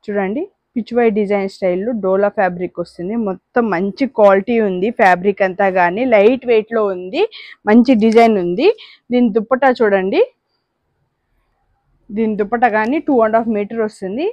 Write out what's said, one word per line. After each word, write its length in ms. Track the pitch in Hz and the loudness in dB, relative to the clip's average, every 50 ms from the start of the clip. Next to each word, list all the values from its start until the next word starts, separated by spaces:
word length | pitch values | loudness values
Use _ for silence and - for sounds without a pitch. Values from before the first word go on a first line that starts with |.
| _ | _
చూడండి, 360 | - 202 202 196 190 208 277 359 415 _ _ _ _ _ | -6 -4 -4 -4 -4 -4 -6 -8 -10 _ _ _ _ _
పిచ్ 180 | 254 208 - 233 | -8 -8 -4 -2
వై 80 | 240 240 226 202 | 0 0 2 2
డిజైన్ 300 | 214 208 190 208 202 196 196 - | 0 -2 0 -2 -2 -2 -6 -8
స్టైల్లో 380 | - 202 185 180 185 196 233 262 220 196 | -4 -2 -2 -2 -2 -4 -6 -6 -4 -2
డోలా 260 | 185 190 196 202 202 202 | 0 0 2 0 0 0
ఫ్యాబ్రిక్ 400 | - 196 180 175 175 180 175 _ - 175 | 0 -2 -2 -2 -6 -8 -10 _ -10 -12
వస్తుంది. 300 | - - - 170 185 220 233 220 | -12 -10 -12 -10 -6 -4 -4 -4
మొత్తం 360 | 196 185 - _ _ _ 254 240 220 190 | -4 -6 -8 _ _ _ -2 -2 0 -2
మంచి 300 | 165 190 202 190 - 277 240 _ | -2 -2 -4 -2 -4 -6 -4 _
క్వాలిటీ 380 | - 208 202 190 190 196 - 240 226 220 | 4 4 4 4 4 0 0 -2 0 0
ఉంది. 200 | 202 185 180 185 233 240 - | 0 -2 -2 -4 -4 0 2
ఫ్యాబ్రిక్ 420 | 220 185 180 180 180 208 202 - 202 | 2 2 2 2 0 -2 0 0 -2
అంతా 200 | 190 185 185 202 196 185 190 | -4 0 -2 -2 0 2 2
కానీ 240 | 175 170 175 208 254 262 226 | 0 0 0 -2 0 2 4
లైట్ 320 | 208 202 220 262 247 254 240 | 4 4 4 2 2 0 0
వెయిట్ 200 | 233 220 214 220 226 | 0 0 0 _ -2
లో 40 | 226 214 202 190 | -2 -2 -2 -4
ఉంది, 260 | 180 180 185 202 302 403 466 - - - - - _ _ 208 | -6 -10 -8 -4 -4 -4 -4 -4 -16 -20 -20 -20 _ _ 4
మంచి 240 | 214 240 233 277 269 214 208 | 4 4 6 4 2 2 2
డిజైన్ 320 | 226 214 233 233 226 220 196 175 | 4 4 6 4 4 4 0 -2
ఉంది. 240 | 175 175 196 285 403 480 - - - - _ _ _ 233 | -2 -2 2 2 0 0 0 -8 -20 -20 _ _ _ 0
దీని 160 | 247 247 233 196 | 0 0 2 0
దుపట్టా 340 | 226 208 - 262 254 277 269 247 - | -2 -2 -2 -2 2 2 0 2 2
చూడండి, 400 | 240 208 196 196 185 190 233 349 494 554 _ _ _ _ _ _ _ _ _ _ _ _ _ _ _ _ _ _ _ _ _ _ _ _ _ _ _ _ _ _ _ _ _ _ _ _ 208 | 0 0 2 0 0 0 0 0 0 0 _ _ _ _ _ _ _ _ _ _ _ _ _ _ _ _ _ _ _ _ _ _ _ _ _ _ _ _ _ _ _ _ _ _ _ _ -4
దీని 180 | 208 226 220 214 190 | -2 -2 -2 -2 -4
దుపట్టా 280 | 208 202 240 240 247 233 202 214 | -4 -4 -2 0 0 0 0 0
కానీ 200 | 214 226 269 330 - | -2 0 -2 -4 -2
టూ 80 | - 277 240 220 | 0 2 2 2
అండ్ 120 | 220 214 226 | 2 0 -2
హాఫ్ 120 | 233 226 220 | -2 0 -4
మీటర్ 240 | 202 208 208 226 226 220 | -4 -4 -6 -4 -6 -6
వస్తుంది. 400 | 214 - - 202 180 196 247 320 415 | -6 -6 -10 -12 -10 -8 -6 -6 -6